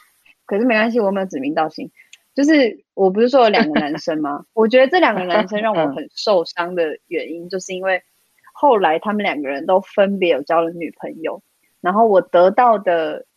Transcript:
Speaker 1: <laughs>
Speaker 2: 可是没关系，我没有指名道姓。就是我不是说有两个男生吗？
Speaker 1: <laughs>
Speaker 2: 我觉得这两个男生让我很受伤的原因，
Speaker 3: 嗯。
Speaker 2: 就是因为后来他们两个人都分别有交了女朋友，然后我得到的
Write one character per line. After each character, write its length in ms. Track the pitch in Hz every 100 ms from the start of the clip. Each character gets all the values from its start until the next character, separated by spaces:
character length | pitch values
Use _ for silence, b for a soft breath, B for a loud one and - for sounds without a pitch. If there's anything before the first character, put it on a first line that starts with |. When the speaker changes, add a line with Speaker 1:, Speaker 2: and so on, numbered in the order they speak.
| B
Speaker 1:
<laughs> 360 | B B _ -
Speaker 2:
可 140 | 202
是 60 | 254
没 100 | 214
关 160 | 233
系， 80 | 233
我 100 | 196
没 100 | 196
有 40 | 190
指 140 | 151
名 140 | 143 156
道 120 | 156
姓。 200 | - 165 b b b _ -
就 80 | 285
是 400 | 302 233 - _
我 160 | - 190
不 100 | 196
是 80 | 247
说 160 | 269
有 60 | 226
两 200 | 208 302
个 80 | 233
男 180 | 147 165
生 240 | - 156
吗？ 240 | 143 143 -
Speaker 1:
<laughs> 60 |
Speaker 2:
我 120 | 220 220
觉 140 | 254
得 80 | 262
这 100 | 359
两 140 | 294
个 100 | 202 180
男 200 | 180 202
生 100 | 208
让 120 | 220
我 140 | 175 151
很 140 | 143 - -
受 300 | 226 185 170
伤 280 | - 170
的 240 | 180 156 - _
原 220 | 165 117
因， 160 | 170 175
Speaker 3:
嗯。 40 |
Speaker 2:
就 100 | 185
是 140 | 190
因 80 | 185
为 200 | 190 180 _ _ _ _ b
后 240 | - 294 220
来 200 | 170 165
他 120 | 214
们 120 | 208
两 180 | 196 147
个 80 | 135
人 160 | 139 165
都 160 | 185
分 380 | 196 - 196 196
别 120 | 175
有 100 | 139
交 180 | 147 165
了 80 | 165
女 220 | 175 160 -
朋 220 | 156 165
友， 200 | 156 - _ _ _ _
然 120 | 180
后 120 | 202 226
我 160 | 196
得 300 | 196 175 185
到 260 | 202 247 208
的 480 | 196 170 156 - -